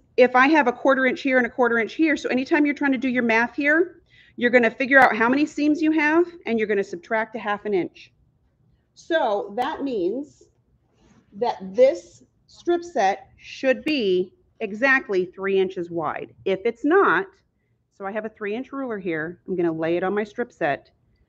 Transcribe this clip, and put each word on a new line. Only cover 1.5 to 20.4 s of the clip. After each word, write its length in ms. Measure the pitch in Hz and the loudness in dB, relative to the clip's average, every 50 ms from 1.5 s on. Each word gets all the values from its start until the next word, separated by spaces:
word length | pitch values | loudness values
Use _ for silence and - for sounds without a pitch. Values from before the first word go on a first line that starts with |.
quarter 280 | - - 233 233 233 226 | 0 0 0 2 2 0
inch 160 | 220 - - | -2 -2 -2
here, 200 | - 320 311 269 | 0 0 0 0
so 140 | 254 - - | 0 -2 -2
anytime 380 | - 254 269 - 330 294 294 | -2 -2 -2 2 2 2 2
you're 80 | 285 277 | 2 0
trying 180 | - 285 277 269 | 0 0 0 0
to 60 | 233 | 0
do 100 | 269 262 | 0 -2
your 140 | 240 254 240 | 0 0 0
math 340 | 233 220 226 240 233 - | 2 2 2 0 0 -2
here, 460 | - 285 294 302 330 359 349 - - _ _ _ - - _ _ | -2 0 2 2 2 2 -2 -4 -18 _ _ _ -20 -20 _ _
you're 140 | - 233 240 | 0 0 4
gonna 200 | 240 247 233 220 | 4 6 4 4
figure 300 | 226 - 269 233 277 269 | 0 -2 0 4 6 6
out 160 | - - 220 | 6 6 4
how 140 | 208 226 240 | 2 0 2
many 160 | 262 285 302 | 2 0 0
seams 340 | 294 - 285 294 302 294 339 | -2 -2 -2 0 0 0 2
you 120 | 311 311 311 | 2 0 2
have 340 | 311 294 302 311 339 349 339 - - - | 2 2 2 2 2 2 0 -4 -12 -6
and 140 | - 226 226 | -4 -2 -2
you're 100 | 220 196 | 0 0
gonna 160 | 214 196 196 | 0 -2 -2
subtract 500 | - - 170 - - 226 220 226 226 - | -4 -6 -14 -8 -4 -4 -4 -4 -4 -8
a 20 | 226 | -10
half 260 | 208 208 208 202 - | -6 -6 -6 -4 -4
an 80 | 214 202 | -2 -2
inch. 400 | 180 160 - _ - - - _ _ _ _ _ _ _ _ _ _ _ _ _ _ _ _ _ | 0 -2 -2 _ -16 -20 -20 _ _ _ _ _ _ _ _ _ _ _ _ _ _ _ _ _
So 640 | - - - 330 320 285 226 202 202 - - 202 | -16 -6 -2 0 0 0 0 -2 -2 -4 -6 -6
that 260 | 233 247 302 320 - 277 | -6 -6 -6 -6 -6 -6
means 600 | 277 247 202 170 180 220 269 294 - - _ - _ _ _ _ _ _ _ _ _ _ _ _ _ _ _ _ _ - | -6 -4 -2 -2 -4 -4 -6 -8 -12 -16 _ -20 _ _ _ _ _ _ _ _ _ _ _ _ _ _ _ _ _ -10
that 240 | 196 240 240 - - 190 190 190 | -6 -6 -6 -6 -6 -10 -6 2
this 480 | 233 254 269 339 339 - - - - - _ _ _ _ _ | 4 4 4 4 0 -6 -16 -20 -20 -20 _ _ _ _ _
strip 360 | - - - 349 349 339 339 | -20 -10 -4 -2 -2 -2 -4
set 460 | - - 254 196 190 202 - - _ _ _ | -6 -4 0 0 0 0 -2 -8 _ _ _
should 440 | - - - - 269 262 254 214 - | -20 -20 -12 -4 -2 -2 -2 0 -2
be 520 | 311 311 269 214 190 185 180 185 - _ _ _ _ _ - | -4 -2 -2 0 0 0 0 -2 -4 _ _ _ _ _ -10
exactly 680 | 226 196 214 208 262 277 262 262 - - 196 185 185 | -10 -10 -6 -2 0 2 2 0 0 -2 -2 -2 -2
three 320 | 175 - 190 190 196 196 190 | -4 -8 -8 -6 -2 0 0
inches 320 | 190 190 - 185 170 170 | 0 0 -2 -8 -10 -8
wide. 420 | 165 170 151 139 - - - - - - - | -6 -6 -4 -4 -6 -8 -10 -14 -14 -8 -4
If 160 | 196 190 185 190 | -4 -2 -2 -2
it's 200 | 233 233 - - | -4 -4 -2 0
not, 420 | 294 349 403 349 202 160 175 392 381 _ _ _ _ _ _ _ _ _ _ _ _ _ | 2 2 4 4 4 2 0 -2 -4 _ _ _ _ _ _ _ _ _ _ _ _ _
so 140 | - 196 | -12 -12
I 60 | 190 208 | -8 -8
have 120 | 214 208 | -8 -8
a 60 | 220 | -8
three 240 | 220 - 214 202 208 | -10 -10 -8 -6 -6
inch 180 | 247 262 - 269 | -6 -8 -10 -10
ruler 260 | 277 269 247 220 196 | -10 -8 -8 -8 -8
here, 420 | 180 185 165 156 156 170 175 - _ | -6 -6 -4 -4 -6 -8 -10 -12 _
I'm 100 | - 185 | -8 -4
gonna 160 | 170 170 170 160 | -2 -2 -2 -2
lay 240 | 160 160 160 170 | -2 -2 -2 -2
it 80 | 175 185 | -2 -2
on 100 | 190 202 | -2 -2
my 80 | 208 220 | -4 -4
strip 300 | 214 - - | -6 -6 -8